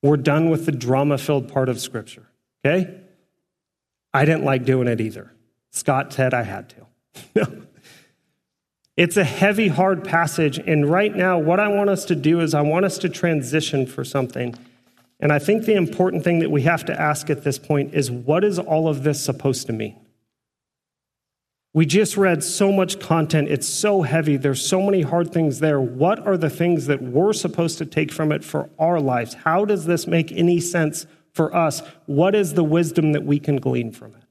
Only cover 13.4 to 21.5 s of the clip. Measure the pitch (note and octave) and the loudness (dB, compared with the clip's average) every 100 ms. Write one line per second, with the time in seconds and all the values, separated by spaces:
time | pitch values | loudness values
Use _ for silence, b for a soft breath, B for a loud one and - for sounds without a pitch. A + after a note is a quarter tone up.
13.4 | A#2+ D3+ - C#3 B2 - C3 C#3 C3+ C3 | -2 -2 -2 -2 -4 -6 -6 -4 -4 -4
14.4 | B2 A#2+ B B B B B _ D3 D3 | -8 -8 B B B B B _ 0 2
15.4 | D3 A3 A3+ G#3 E3+ - F#3 E3 F3 E3+ | 2 0 2 0 0 0 0 2 0 2
16.4 | E3 D3 C#3 E3+ - - D#3 D3+ - C#3+ | 2 2 2 0 -2 -2 -2 -2 -4 -4
17.4 | C#3+ C3+ - D3 C#3 D3+ B2 B2 A#2+ D#3+ | -2 -6 -2 -2 0 -2 -2 -4 0 2
18.4 | G#3 F3+ - D#3 D#3+ C#3+ C#3+ D3 - C3+ | 2 0 0 0 2 0 -2 -2 -4 -2
19.4 | C#3+ B2+ - A2+ G#2+ - _ _ _ _ | -2 -2 -4 -6 -6 -10 _ _ _ _
20.4 | _ _ _ _ _ _ _ _ _ _ | _ _ _ _ _ _ _ _ _ _
21.4 | _ | _